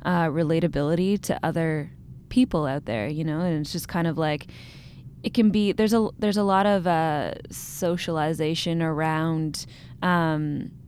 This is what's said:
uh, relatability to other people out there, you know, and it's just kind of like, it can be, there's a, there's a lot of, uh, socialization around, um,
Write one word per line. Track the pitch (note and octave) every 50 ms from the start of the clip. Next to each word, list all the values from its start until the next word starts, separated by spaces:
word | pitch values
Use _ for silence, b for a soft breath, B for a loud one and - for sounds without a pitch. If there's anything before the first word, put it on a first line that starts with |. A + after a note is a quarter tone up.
| B
uh, | F3 F3+ E3+ E3
relatability | D#3+ C#3 E3 E3 D3 E3 E3 E3+ D#3+ - C#3+ C#3+ D3 E3+ E3+ F#3 G3 G#3 F#3+ -
to | - - -
other | - E3 D3 E3+ E3 D#3+ D#3 D3+ D3 - - - - - - - - -
people | - B3+ B3+ - - D#3+ D3+
out | C3+ C3+ D3 -
there, | - A#2 A2 G2+
you | C3 D3+ D#3 D#3+
know, | D#3+ D3+ D#3+
and | F3+ F3+ D#3+ D3+
it's | D3+ -
just | - E3+ -
kind | - - E3+ E3
of | E3 D3 D#3
like, | D#3+ D3+ D3+ D3 - - B B B B B B B B B B B B - - -
it | B3 -
can | A#3+ A3 G#3
be, | F3+ G#3+ G#3 G3+
there's | - - A3 G#3 A3+
a, | A3+ G#3+ - - -
there's | G#3+ G#3 G3
a | G#3+ G3+
lot | G3 F#3+ F#3+ G3+
of, | G#3 G3+ F#3+ E3
uh, | F3+ E3+ D#3+ E3 D#3 D3+ C#3+ G#2 D2 - - - -
socialization | - - - - - - F#3+ E3+ F3 F3 - F3 E3 D#3 D3+ D#3+ E3 D3 D#3 D3+ E3 - - F3 E3 E3 E3
around, | D#3+ D#3 D3+ D#3 D#3+ D#3 D#3 D#3+ E3 D#3+ D#3+ D#3 D3+ C#3+ - - - B B B B B B -
um, | F3+ F3+ F3 E3 D#3+ D#3 D3+ D3+ D3 D3 - - - - - -